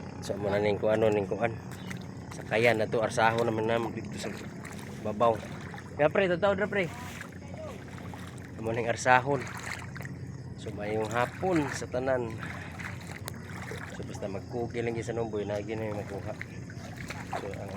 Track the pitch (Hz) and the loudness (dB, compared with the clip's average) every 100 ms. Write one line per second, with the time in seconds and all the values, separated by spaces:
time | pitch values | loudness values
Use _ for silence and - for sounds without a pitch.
0 | - - - 101 101 101 104 98 110 110 | -8 -6 -4 -2 2 4 4 4 4 6
1 | 113 104 95 101 113 110 - - - - | 6 6 4 2 0 -2 -8 -10 -8 -8
2 | - - - - - 107 120 110 107 120 | -8 -10 -10 -8 0 6 6 6 4 2
3 | 110 120 113 113 117 110 110 117 113 110 | 2 6 6 6 4 4 4 4 2 -4
4 | 104 104 107 98 - - - - - - | -6 -6 -6 -8 -10 -10 -10 -10 -10 -6
5 | 107 104 117 110 - - - - - - | -2 4 6 6 0 -8 -8 -10 -6 4
6 | 147 - 190 175 202 190 202 202 170 - | 4 6 4 4 4 4 2 0 0 -4
7 | - - - - - - 622 - - - | -10 -10 -10 -12 -12 -10 -10 -10 -10 -10
8 | - - - - - - 110 113 117 110 | -10 -10 -10 -10 -10 -6 -2 0 2 2
9 | 131 127 127 139 113 - - - - - | 8 8 8 0 0 -6 -8 -8 -8 -8
10 | - - - - - - - 101 104 110 | -8 -8 -8 -8 -10 -8 -8 -4 0 0
11 | 107 113 127 - 185 170 139 - - 123 | 2 2 2 2 2 4 2 -2 -2 0
12 | 131 127 117 - - - - - - - | 2 2 2 -4 -6 -8 -8 -8 -8 -8
13 | - - - - - - - - - - | -10 -8 -8 -8 -8 -8 -8 -8 -8 -8
14 | - 113 101 95 - 123 117 120 117 117 | -8 -6 -4 -6 -4 -2 -2 -2 -2 -2
15 | 110 113 113 104 101 104 101 110 110 104 | -2 -2 0 -2 0 -2 -2 -2 -2 -4
16 | 95 98 95 104 - 92 - - - - | -4 -6 -6 -8 -10 -10 -10 -10 -10 -10
17 | - - - 98 101 98 98 | -8 -8 -6 -6 -6 -6 -6